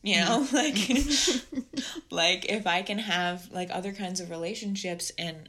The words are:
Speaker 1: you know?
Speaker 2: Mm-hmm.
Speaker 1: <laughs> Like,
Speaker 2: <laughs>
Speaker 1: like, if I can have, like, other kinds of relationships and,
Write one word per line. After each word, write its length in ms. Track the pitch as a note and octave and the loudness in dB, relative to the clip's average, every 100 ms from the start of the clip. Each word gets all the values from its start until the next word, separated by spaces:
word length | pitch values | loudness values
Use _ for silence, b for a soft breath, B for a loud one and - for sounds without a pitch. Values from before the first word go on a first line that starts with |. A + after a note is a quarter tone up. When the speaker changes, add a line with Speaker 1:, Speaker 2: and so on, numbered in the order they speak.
Speaker 1:
you 140 | G#3 F3 | 2 4
know? 280 | E3+ A3+ C4+ | 6 4 4
Speaker 2:
Mm-hmm. 920 | B3+ D4+ G#3 G#3 B3+ D4 C#4+ - B3+ - | 4 4 2 2 2 4 2 2 2 -2
Speaker 1:
<laughs> 160 | C4 - | -8 -8
Like, 320 | D4 - E4+ | -8 -8 -10
Speaker 2:
<laughs> 80 | - | -6
Speaker 1:
like, 340 | E3+ E3+ F#3 - | 0 2 2 0
if 180 | G#3+ G3 | -2 2
I 140 | E3+ | 0
can 180 | G3 G#3 | 0 -4
have, 500 | G#3+ F3 F3 F3+ F3 | 0 0 0 -2 -6
like, 180 | F3+ F3+ | -6 -4
other 220 | F#3 G3 | -4 -6
kinds 260 | G3 F#3 F#3 | -6 -6 -6
of 100 | E3+ | -6
relationships 840 | E3 E3+ A3 G#3 G3 F#3 F3 - - | -6 -6 -4 -4 -4 -4 -6 -6 -6
and, 300 | E3+ D#3+ | -6 -8